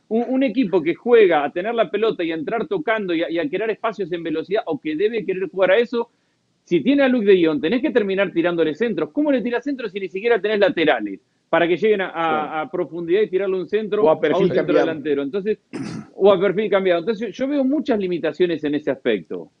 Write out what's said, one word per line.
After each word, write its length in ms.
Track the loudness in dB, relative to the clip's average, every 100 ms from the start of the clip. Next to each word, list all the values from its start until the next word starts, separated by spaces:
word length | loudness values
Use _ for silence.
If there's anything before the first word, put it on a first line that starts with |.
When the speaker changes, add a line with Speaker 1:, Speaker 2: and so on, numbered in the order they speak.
| -4
Speaker 1:
un, 180 | -2 0
un 160 | 0
equipo 400 | 0 0 0 0
que 100 | 0
juega 500 | -2 4 6 6 4
a 80 | 0
tener 220 | -4 -2
la 160 | -2 -2
pelota 340 | 0 -2 -2
y 80 | -4
a 40 | -4
entrar 320 | -4 -4 -4
tocando 480 | -4 -2 -2 -2 -2
y 80 |
a, 60 | -2
y 80 | -4
a 100 | -4
crear 220 | -4 -4
espacios 400 | -4 -6 -6 -6
en 100 | -6
velocidad 400 | -6 -6 -4 -4 -2
o 120 | -6
que 160 | -4 -2
debe 300 | -2 -2 -4
querer 240 | -6 -6
jugar 220 | 0 2
a 60 | 4
eso, 340 | 2 -4 -6 _ _ _ _ _
si 180 | -2 0
tiene 200 | 2 4
a 60 | 4
Luuk 140 | 4 4
de 180 | 6
Jong, 160 | 4 2
tenés 220 | 0 0
que 80 | 0
terminar 420 | 0 0 0 0
tirándole 440 | 0 0 2 0 0
centros. 340 | -2 -2 -4
¿Cómo 200 | -2 0
le 100 | 0
tirás 220 | -2 -4
centros 280 | -4 -6 -8
si 80 | -8
ni 80 | -8
siquiera 320 | -2 0 2
tenés 200 | 0 2
laterales 600 | 2 2 2 0 -2 -10 _ _ _
para 180 | 2 2
que 80 | 2
lleguen 260 | 2 2
a, 80 | -2
a, 20 |
Speaker 2:
Claro. 460 | -2 -2 -2 -4 -6
Speaker 1:
a 120 | -6
profundidad 500 | -6 -6 -6 -2 0
y 40 | 0
tirarle 280 | -2 -2 -4
un 80 | -2
centro 360 | -4 -2 2
Speaker 2:
O 40 | 2
a 20 |
Speaker 1:
a 40 | 4
un 60 |
Speaker 2:
perfil 260 | 2 2 2
Speaker 1:
centro 60 | 2
Speaker 2:
cambiado. 280 | 2 2 2
Speaker 1:
delantero? 360 | -2 -2 -2
Entonces, 340 | -2 -4 -4 -4 _ -12 -10 -12 -12
o 180 | 2 4
a 80 | 6
perfil 300 | 2 0 2
cambiado. 300 | 2 2 0
Entonces, 360 | 0 -4 -6 -4
yo 120 | -2
veo 160 | 0
muchas 340 | 0 0 0 -2
limitaciones 680 | -2 -2 -2 0 0 0
en 120 | -2 -2
ese 160 | -2
aspecto. 580 | -2 0 -2 -4 -12 -12 _